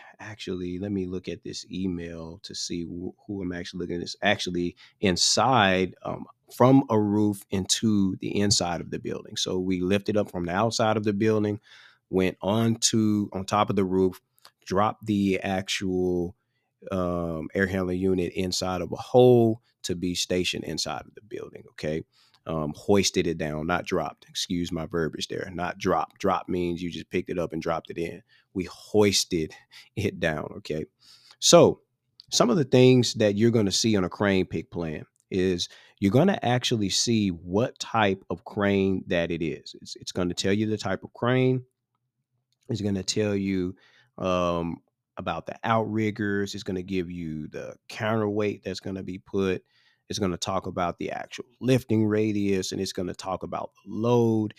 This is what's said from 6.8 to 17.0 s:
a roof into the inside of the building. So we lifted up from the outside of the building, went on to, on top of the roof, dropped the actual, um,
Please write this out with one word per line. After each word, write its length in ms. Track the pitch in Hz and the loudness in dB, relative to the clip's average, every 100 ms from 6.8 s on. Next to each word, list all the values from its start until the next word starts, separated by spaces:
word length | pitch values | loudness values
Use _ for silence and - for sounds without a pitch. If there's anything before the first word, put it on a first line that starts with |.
| 139 | 6
a 100 | 110 | 2
roof 460 | 104 104 104 101 - | 4 4 2 0 -4
into 640 | 98 90 - 113 104 95 - | -4 0 0 4 4 2 0
the 200 | - - | -4 0
inside 440 | 101 98 87 82 | 2 2 0 -4
of 100 | - | -6
the 80 | - | -8
building. 380 | - - - 107 | -8 -8 -10 -6
So 220 | - 92 | -4 -2
we 200 | 92 90 | 0 0
lifted 380 | 90 101 101 104 | 2 0 2 0
up 120 | 98 | -2
from 160 | 90 87 | -4 -2
the 60 | |
outside 460 | 92 113 - 110 110 | 0 0 2 0 2
of 80 | 107 | 0
the 80 | |
building, 480 | 101 110 107 104 104 - - - _ _ | 0 2 2 0 -2 -10 -20 -20 _ _
went 280 | 92 92 - | 0 0 0
on 340 | 92 113 117 110 | 0 2 2 2
to, 540 | - 113 107 104 104 | 2 2 2 0 -2
on 140 | 92 95 | -6 -2
top 240 | 104 104 | 2 2
of 80 | 101 | 2
the 80 | 92 | 2
roof, 360 | 95 92 - _ _ - _ - | 2 2 0 _ _ -20 _ -2
dropped 400 | 92 214 - 110 | 2 2 0 -2
the 340 | 101 98 92 | 0 2 0
actual, 960 | 98 95 98 - 95 92 90 90 87 - _ _ _ _ - | -2 -4 -4 -4 -2 0 0 0 -4 -8 _ _ _ _ -6
um, 560 | 95 | -4